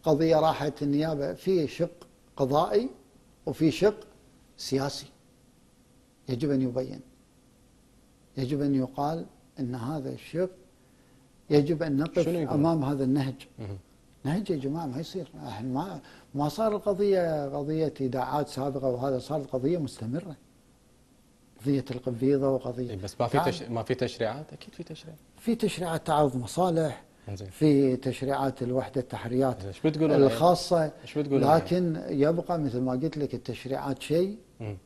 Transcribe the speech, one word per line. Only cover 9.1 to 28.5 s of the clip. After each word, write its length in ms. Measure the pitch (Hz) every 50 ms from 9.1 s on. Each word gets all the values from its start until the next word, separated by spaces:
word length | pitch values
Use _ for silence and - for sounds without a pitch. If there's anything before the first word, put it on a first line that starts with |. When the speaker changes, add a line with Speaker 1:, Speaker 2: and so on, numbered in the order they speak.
| 165 165 180 - - _ _ _ _ -
Speaker 1:
أن 160 | 135 120 123
هذا 340 | 123 110 127 156 156 131 135
الشق 400 | 127 123 - - - 165 185 185 185 - - _ _ _ _ _ _ _ _ _ _ _ _ _ _ _ _ -
يجب 340 | 151 147 143 147 170 147 170
أن 140 | 156 139
نقف 220 | 135 151 160 - 180
Speaker 2:
شنو 200 | 165 156 175 175
يقول؟ 140 | 156 135 139
Speaker 1:
أمام 300 | 147 147 165 165 160 135
هذا 200 | 135 143 135 135
النهج. 320 | 127 135 147 135 135 131 - - - - -
Speaker 2:
مهم. 180 | 113 101 101 92 - _ _ _ _ _ _ _ -
Speaker 1:
نهج 260 | 135 156 196 208 196
يا 60 | 175
جماعة 300 | 147 131 135 143 165 170
ما 140 | 143 120 135
يصير. 320 | 165 - - 190 160 - - - -
احنا 200 | 127 113 98 113
ما، 320 | 131 127 135 165 196 175 147 - - - - - _ -
ما 140 | 135 147 151
صار 260 | - - 220 220 208
القضية 720 | 202 - - 202 175 208 202 196 185 175 165 160 151 143 139
قضية 440 | 139 147 143 147 156 160 160 143 - -
إيداعات 460 | 135 127 120 131 123 131 135 151 143
سابقة 400 | 135 - 131 131 143 131 139 131
وهذا، 320 | 131 123 117 127 139 135 127
صارت 300 | 123 - 147 156 139 -
قضية 280 | - 131 120 143 175
مستمرة. 580 | 175 151 117 - - 110 110 123 165 185 185 143 - - _ _ _ _ _ _ _ _ _ _ _ _ _ _ _ _ _ _ _ _ _ _ -
قضية 240 | - 135 139 135 127 -
القبيضة 580 | 120 123 - 127 123 113 120 135 143 135 135 139
وقضية 400 | 135 127 - 123 120 120 127 117
Speaker 2:
إي، 60 | 110
بس 200 | 95 95 101 - -
ما 80 | 120
في 100 | 117 -
Speaker 1:
تعال. 160 | 143 170 147 -
Speaker 2:
تش-، 160 | - - -
ما 140 | 120 117 107
في 120 | - 127
تشريعات؟ 580 | - 131 110 - - 117 107 117 143 156 - 151
أكيد 200 | - - - -
في 100 | - 170
تشريعات. 360 | - 160 - - 160 160 - - _ _
Speaker 1:
في 180 | - - 226 226
تشريعات 520 | 226 - 196 - - 180 170 165 156 -
تعارض 300 | - 156 147 151 139 127
مصالح، 680 | 127 120 104 - 160 180 185 165 165 160 151 120 - - _ _ _ - -
Speaker 2:
إنزين. 180 | 101 92 104
Speaker 1:
في 480 | 95 - - 156 156 147 139 139 131 127
تشريعات 680 | 123 - 131 117 - 135 131 139 135 135 135